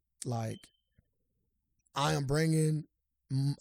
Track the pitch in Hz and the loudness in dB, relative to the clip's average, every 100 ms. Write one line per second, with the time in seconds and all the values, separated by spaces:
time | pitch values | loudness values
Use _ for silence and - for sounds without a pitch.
0 | _ _ 127 117 110 - - _ _ _ | _ _ -6 -6 -6 -10 -16 _ _ _
1 | _ _ _ _ _ _ _ _ _ 139 | _ _ _ _ _ _ _ _ _ -2
2 | 147 156 135 147 160 160 156 156 - _ | 0 0 0 2 2 4 2 0 -6 _
3 | _ _ - 135 139 139 | _ _ -4 -2 0 0